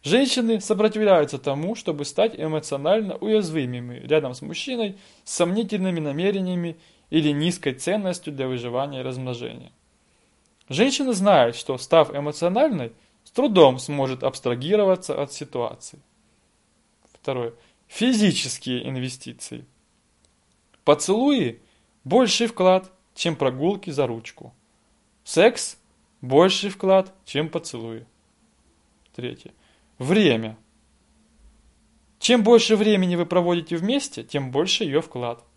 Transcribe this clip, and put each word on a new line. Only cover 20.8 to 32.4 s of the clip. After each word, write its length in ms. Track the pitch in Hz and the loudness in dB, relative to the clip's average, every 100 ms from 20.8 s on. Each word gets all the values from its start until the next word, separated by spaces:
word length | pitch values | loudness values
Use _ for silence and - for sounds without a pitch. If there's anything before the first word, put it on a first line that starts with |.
Поцелуи — 760 | - 151 - 208 277 269 135 113 _ _ _ _ | 2 2 2 0 2 2 -2 -6 _ _ _ _
больший 420 | 131 208 240 - 233 | 0 2 2 2 -2
вклад – 440 | - 185 185 190 _ _ - | 2 4 4 0 _ _ -6
чем 160 | 175 | -4
прогулки 560 | 151 135 127 160 202 185 | 0 -2 0 -2 -2 -6
за 160 | 139 131 | -2 -2
ручку. 480 | 113 113 - - _ _ _ _ _ _ _ | -4 -12 -20 -20 _ _ _ _ _ _ _
Секс — 520 | - - 208 - - - _ _ _ _ | -2 4 4 4 -10 -12 _ _ _ _
больший 500 | 127 135 185 190 202 | 2 6 6 4 -4
вклад, 420 | 185 190 190 190 _ | -4 2 2 2 _
чем 240 | - 139 160 | -6 -4 -4
поцелуи. 580 | 165 - 120 113 113 117 _ _ _ _ _ _ _ _ _ _ | -6 -8 -12 -10 -12 -16 _ _ _ _ _ _ _ _ _ _
Третье. 400 | - 123 123 - _ _ _ _ _ | -12 -12 -12 -20 _ _ _ _ _
Время. 580 | 127 190 185 113 110 113 _ _ _ _ _ _ _ _ - _ _ _ _ _ _ _ | 0 4 4 2 -4 -12 _ _ _ _ _ _ _ _ -20 _ _ _ _ _ _ _
Чем 240 | - 240 | 2 4